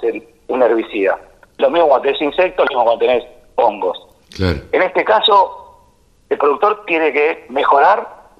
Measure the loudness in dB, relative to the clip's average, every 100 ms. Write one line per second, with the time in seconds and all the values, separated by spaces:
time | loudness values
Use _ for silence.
0 | -6 -6 -12 _ -6 0 2 0 -2 -2
1 | -2 -4 -8 _ _ -2 0 2 2 2
2 | 0 -2 -4 -2 -2 0 -2 0 0 2
3 | 2 0 -4 -20 _ -2 0 0 -6 -6
4 | -14 _ _ -4 -4 -4 -2 -2 0 -2
5 | 0 2 4 4 2 -4 -20 -20 _ _
6 | _ _ -8 -2 0 2 0 -2 -4 -2
7 | 0 0 -2 -2 -8 -4 0 4 4 2
8 | -2 -14 -20